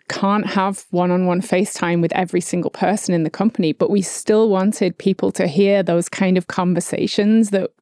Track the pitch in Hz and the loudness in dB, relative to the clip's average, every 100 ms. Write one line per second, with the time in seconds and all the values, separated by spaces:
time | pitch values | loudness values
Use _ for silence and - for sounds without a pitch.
0 | - - 196 208 196 202 190 190 - 180 | -6 -4 0 0 -2 -2 -2 -4 -4 -2
1 | 180 180 180 180 190 180 208 - 175 170 | 0 2 2 0 0 0 0 -2 -2 0
2 | 165 - 180 180 - 180 - - 180 208 | 0 0 -2 -2 -2 -2 -4 -2 -2 0
3 | - 175 156 - 208 - 165 143 - 202 | 0 -2 -2 0 -2 0 -2 0 0 0
4 | 180 - - 214 226 190 190 208 190 - | -2 -4 0 2 4 2 0 0 -2 -2
5 | 196 190 196 - 175 147 196 202 180 170 | -2 0 -2 -2 -2 2 4 4 2 0
6 | - - 190 185 - - 180 175 - - | -2 -2 2 2 0 -2 0 0 -2 -2
7 | - - 208 226 208 196 - - | -2 0 2 4 2 0 -4 -4